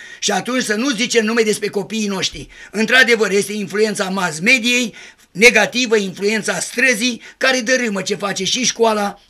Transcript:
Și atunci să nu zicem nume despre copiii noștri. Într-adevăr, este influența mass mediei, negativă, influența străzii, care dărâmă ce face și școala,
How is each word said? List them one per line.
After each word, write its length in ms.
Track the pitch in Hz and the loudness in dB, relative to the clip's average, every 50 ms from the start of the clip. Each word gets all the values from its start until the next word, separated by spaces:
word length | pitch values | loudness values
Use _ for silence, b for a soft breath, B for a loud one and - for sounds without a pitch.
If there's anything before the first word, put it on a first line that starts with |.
| B B B B | B B B B
Și 120 | B - | B -2
atunci 320 | 202 185 - 226 254 254 | -2 -2 -2 -2 -2 -2
să 120 | 190 208 214 | 0 0 0
nu 160 | 208 254 285 | 0 0 0
zicem 340 | 240 190 247 196 - 233 214 | 0 -2 -2 0 2 2 2
nume 180 | 214 226 240 | 2 2 2
despre 260 | 220 214 202 - 202 196 | 2 2 0 -2 -2 -4
copiii 380 | - 202 180 143 214 220 208 | -4 -4 -4 -4 -4 -4 -4
noștri. 420 | 202 196 175 147 - - 156 127 - B B B B | -2 -2 -2 -4 -6 -6 -8 -16 -16 B B B B
Într-adevăr, 600 | B 202 220 196 247 262 254 240 233 214 220 190 | B -2 0 2 4 4 4 4 4 2 2 2
este 220 | 190 202 190 196 | 2 0 0 0
influența 560 | 208 214 196 147 185 208 214 214 196 202 196 185 | -4 -6 -6 -4 0 0 0 0 0 -2 -4 -4
mass 300 | 190 196 180 170 151 156 | -2 -2 -4 -4 -4 -2
mediei, 560 | 175 240 262 254 214 247 247 247 247 208 B B B B B B B B | 2 2 2 4 2 2 2 0 0 -2 B B B B B B B B
negativă, 680 | - 170 226 247 202 220 202 - - 247 254 208 226 | 0 4 6 6 6 6 2 0 0 -2 0 2 2
influența 640 | 214 196 190 151 - 196 208 226 214 - 208 190 165 | 2 0 0 -4 -2 -2 0 0 0 -2 -2 -4 -4
străzii, 640 | - - - 240 254 262 240 190 240 254 226 - B B B | -4 -6 -2 0 2 2 2 2 0 -2 -2 -4 B B B
care 240 | B 262 262 262 254 | B 0 0 0 0
dărâmă 420 | 220 247 254 247 247 220 196 190 | 0 2 0 2 0 0 -2 -4
ce 120 | 180 - 202 | -4 -4 -4
face 300 | 151 202 196 185 - 190 | -4 -4 -6 -4 -4 -4
și 200 | 180 - 254 240 | -4 -2 -2 -2
școala, 580 | - - - 226 220 214 208 202 202 - - _ | -2 0 2 2 2 2 0 -2 -4 -6 -10 _